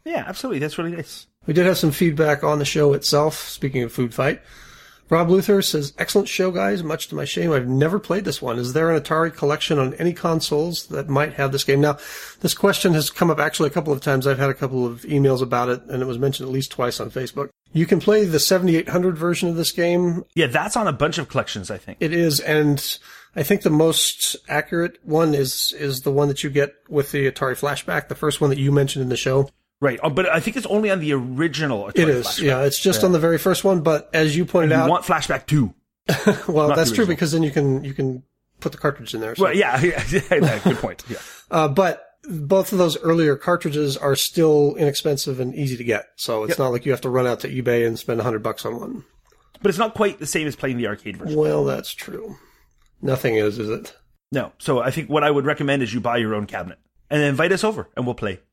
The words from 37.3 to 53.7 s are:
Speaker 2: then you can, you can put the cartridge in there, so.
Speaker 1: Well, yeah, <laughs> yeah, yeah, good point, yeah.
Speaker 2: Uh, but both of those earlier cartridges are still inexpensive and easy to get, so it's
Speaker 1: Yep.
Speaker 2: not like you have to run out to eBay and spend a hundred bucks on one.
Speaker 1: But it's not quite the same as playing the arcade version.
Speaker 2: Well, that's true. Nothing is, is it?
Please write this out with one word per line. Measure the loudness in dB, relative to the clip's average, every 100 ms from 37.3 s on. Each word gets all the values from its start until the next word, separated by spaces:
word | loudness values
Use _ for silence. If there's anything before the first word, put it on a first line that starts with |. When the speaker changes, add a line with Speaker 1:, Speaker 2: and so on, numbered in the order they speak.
Speaker 2:
then | 2
you | 2
can, | 2 2 0
you | -4
can | -4 -4 -4 -12 _ _ -10
put | -10
the | -4
cartridge | -4 -4 -8
in | -8
there, | -4
so. | 0
Speaker 1:
Well, | 2
yeah, | 2 2 2
<laughs> |
yeah, | 2 0 0 0 2
yeah, | 2 4 2
good | 0 0
point, | -4 -8 -12
yeah. | -12 -14 -20 -2
Speaker 2:
Uh, | 2 2
but | 2 2 0 -10 _ -10
both | -6 2 2 2
of | 2
those | 2 2
earlier | 2 4 4 2
cartridges | 0 0 0 -2 -2 0
are | 0 0
still | 0 2 6 6 4 2
inexpensive | 0 0 -2 -2 -4 -4
and | -6
easy | -4 -4 -4
to |
get, | -2 -2 -2 -10
so | -4 -2
it's | -2
Speaker 1:
Yep. | 0
Speaker 2:
not | 0
like | 0 0
you |
have | -2
to | 0
run | 0 0
out | -2
to | -6
eBay | -4 0 2 2
and | -2
spend | -4 -2
a |
hundred | -2 -2
bucks | -4 -6
on | -8 -8
one. | -10 -12 -16 _ _ _ _ _
Speaker 1:
But | 0
it's | 2
not | -2
quite | 0 -2 -2
the | -4
same | -4 -4
as | -4
playing | -4 -2
the | -4
arcade | -6 -10 -10
version. | -2 0
Speaker 2:
Well, | 2 2
that's | 0 -2 -8
true. | -12 -12 -14 -14 -16 _ _ _ _ _ -6
Nothing | -2 0 0 2
is, | 0 -2
is |
it? | -6